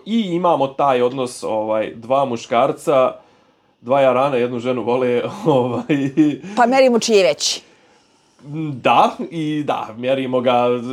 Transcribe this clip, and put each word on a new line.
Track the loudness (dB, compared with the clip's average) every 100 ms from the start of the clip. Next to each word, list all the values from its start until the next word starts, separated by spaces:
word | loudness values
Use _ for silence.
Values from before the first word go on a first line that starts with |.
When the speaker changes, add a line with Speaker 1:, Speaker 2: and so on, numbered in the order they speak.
| -4
Speaker 1:
i | -2
imamo | 0 0 2 2 0
taj | 0 2 2
odnos, | 2 0 -6 -6
ovaj, | -6 -4 -2 -2 -2
dva | -6 -2 0 0
muškarca, | -4 -2 0 2 0 0 2 2 -2 -16 _ _ _ _ _
dva | -2 2
jarana, | 4 4 2 0
jednu | -2 -4
ženu | -4 -4
vole, | -2 0 0 0 -2
<laughs> | -4 0
ovaj, | 2 2 -2 -2 -2 -2 0 0 0 -6 0
Speaker 2:
Pa | 2
merimo | 4 4 2
čiji | 2 4
je |
veći. | 4 2 -2 -6 -12 _ _ _ _ _ _ _ -12 -8 -8
Speaker 1:
Da, | -2 2 4 2 0 -10
i | -6 -4 -4
da, | -4 -4 -6 -6
mjerimo | -2 -2 0 0
ga | 2 2 2 0 -4